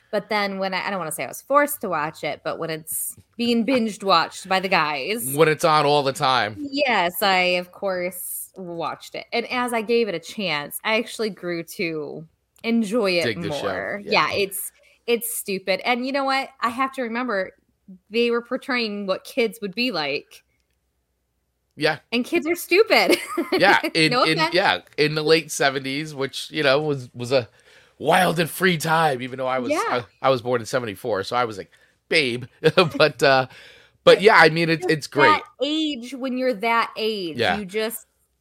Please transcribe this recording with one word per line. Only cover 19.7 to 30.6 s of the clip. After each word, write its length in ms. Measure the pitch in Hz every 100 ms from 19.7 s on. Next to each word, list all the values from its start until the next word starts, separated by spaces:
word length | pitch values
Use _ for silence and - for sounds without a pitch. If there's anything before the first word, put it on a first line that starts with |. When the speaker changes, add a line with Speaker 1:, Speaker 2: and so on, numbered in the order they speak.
Speaker 1:
be 160 | 180 254
like. 520 | 180 147 143 - - _ _ _ _ _ _ _ _ _ _ _ _ _
Speaker 2:
Yeah. 260 | - 151 156 _
Speaker 1:
And 120 | 233
kids 220 | 240 339 285
are 80 |
stupid. 640 | 339 - 349 453 262 180 349
<laughs> 300 | - - 285 -
Speaker 2:
Yeah. 200 | 190 - 320
In, 180 | - 156
Speaker 1:
No 120 | 247
Speaker 2:
in, 140 | 285 -
Speaker 1:
offense. 160 | 320
Speaker 2:
yeah, 260 | 175 196 180 - -
in 160 | 151
the 80 | 156
late 280 | 151 160 151
seventies, 640 | - 143 135 135 139 156
which, 360 | 143 135 - -
you 120 | 156
know, 180 | 143 139
was, 260 | 151 139 123
was 180 | 120 120
a 160 | 135 110 _ _ - _ -
wild 400 | 127 180 175 165
and 100 | 160
free 280 | - 185 170
time, 420 | 165 160 160 131
even 160 | 127 127
though 80 | 127
I 120 | 131
was, 120 | 123
Speaker 1:
Yeah. 100 | 311 440 127 120 _
Speaker 2:
I, 40 | 131
I 40 |
was 120 | 131
born 180 | 117 123